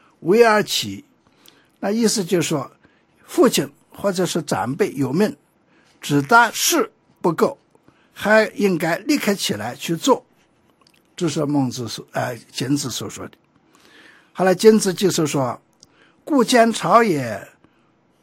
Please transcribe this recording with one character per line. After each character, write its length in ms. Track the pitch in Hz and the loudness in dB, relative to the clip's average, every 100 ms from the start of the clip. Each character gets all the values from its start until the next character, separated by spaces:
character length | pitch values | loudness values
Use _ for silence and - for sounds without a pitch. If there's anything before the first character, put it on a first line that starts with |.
| _ _ | _ _
围 240 | 156 214 | 0 4
而 180 | 233 208 | 6 4
起， 420 | 139 - 107 98 - _ _ _ - _ _ _ | 0 -4 -6 -10 -16 _ _ _ -20 _ _ _
那 100 | 196 | -4
意 160 | 220 220 | 0 0
思 180 | 220 | 0
就 160 | 170 180 | 0 0
是 80 | 151 | 0
说， 220 | 156 123 - _ _ _ _ | -2 -6 -14 _ _ _ _
父 240 | - - 254 | -6 2 4
亲 220 | - 143 - _ | 4 -4 -10 _
或 220 | - 202 | -6 -4
者 140 | 185 175 | -2 -2
是 160 | 175 | -2
长 320 | 147 110 107 | -4 -4 -2
辈 180 | 135 190 | -2 -4
有 200 | 143 127 | -2 -2
命， 220 | 156 202 - _ _ _ _ _ _ | 0 0 -2 _ _ _ _ _ _
只 200 | - 143 | -2 0
当 300 | 143 233 226 | 4 4 4
事 400 | - - 330 - - _ _ | 2 0 0 -2 -6 _ _
不 120 | 175 | -2
够， 260 | 160 214 - _ _ _ _ _ | 2 0 -2 _ _ _ _ _
还 340 | - 202 220 214 | -6 2 4 4
应 220 | - 202 170 | 0 0 0
该 220 | 165 165 | -2 -4
立 180 | - 285 | -2 0
刻 180 | - | 0
起 200 | 196 - | -2 -4
来 200 | 104 107 | -4 -6
去 220 | 123 - 165 | -8 -6 -2
做。 280 | - - - _ _ _ _ _ _ _ _ - | 2 0 0 _ _ _ _ _ _ _ _ -6
这 120 | 170 | -4
是 160 | 151 | -2
孟 260 | 143 143 131 | -2 0 -2
子 160 | 117 110 | -4 -10
所， 180 | - - | -12 -10
呃， 240 | 135 123 117 - | -8 -6 -8 -14
景 260 | - 131 143 | -8 -2 -2
子 140 | 135 | -2
所 180 | - 104 | -8 -10
说 160 | - - | -12 -16
的。 40 | - _ _ _ _ _ - - - _ | -18 _ _ _ _ _ -20 -20 -20 _
后 120 | - | -2
来 80 | 185 | 0
景 240 | 180 220 220 | 2 0 0
子 160 | 196 | -2
就 180 | 165 190 | -2 -2
是 180 | 147 151 | 0 -2
说 320 | 147 123 110 _ _ _ _ _ _ | -2 -4 -8 _ _ _ _ _ _
：“故 180 | - 285 | -2 0
将 300 | 214 247 226 | 2 4 4
朝 320 | - 165 214 | 2 2 4
也， 440 | 233 151 120 95 - _ _ _ _ _ _ _ | 4 0 -4 -8 -12 _ _ _ _ _ _ _